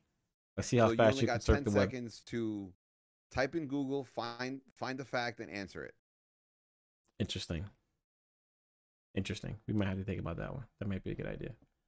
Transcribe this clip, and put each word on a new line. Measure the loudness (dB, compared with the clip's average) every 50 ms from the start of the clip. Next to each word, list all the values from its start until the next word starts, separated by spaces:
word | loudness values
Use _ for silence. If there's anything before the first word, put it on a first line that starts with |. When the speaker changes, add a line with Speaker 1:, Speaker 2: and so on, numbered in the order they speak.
| _ _ _ _ _ _ _ _ _ _ _ -6
Speaker 1:
I |
see | -2 2 6
how | 6 6
Speaker 2:
So | 8
you | 8 8
Speaker 1:
fast | 8 8
Speaker 2:
only | 8 6
Speaker 1:
you | 4 2
can | 2
Speaker 2:
got | 2
Speaker 1:
surf | 4 4 4
Speaker 2:
ten | 6 4
Speaker 1:
the | 4
web. | 4 6 4 4
Speaker 2:
seconds | 2 -4 -6 -8 -10 -12 -10
to | -6 -4 -2 -2 -2 -2 -4 -6 -8 -12 _ _ _ _ _ _ _ _ _ _ _
type | -2 0 0 0 0
in | -4 -4
Google, | -2 -2 -2 -2 0 -2 -2 -4
find, | -6 -6 -6 -4 -4 -4 -4 -4 -4 -4 -8 -12 -16 _
find | -6 -4 -4 -4 -4
the | -6
fact, | -4 -2 -2 -2 -2 -4 -6
and | -8 -8
answer | -6 -6 -6 -6 -8 -10 -10
it. | -10 -14 _ _ _ _ _ _ _ _ _ _ _ _ _ _ _ _ _ _ _ _ _ _ _ _ -4
Speaker 1:
Interesting. | -4 -2 -2 -4 -4 -4 -4 -4 -6 -8 -12 _ _ _ _ _ _ _ _ _ _ _ _ _ _ _ _ _ _ _ _ _ _ _ _ _ _ _ -4
Interesting. | -4 -4 -2 -6 -6 -6 -8 -8 -8 -6 -2
We | 0
might | 0 0 0
have | -2 -2
to | -2
think | -4 -4 -4
about | -4 -4 -4 -4
that | -6 -6
one. | -6 -8 -10 -12 _ _
That | -4 -4
might | -4 -4 -4
be | -6
a | -6
good | -4 -4
idea. | -6 -6 -6 -8 -10 -10 -14 -20 _ _ _ _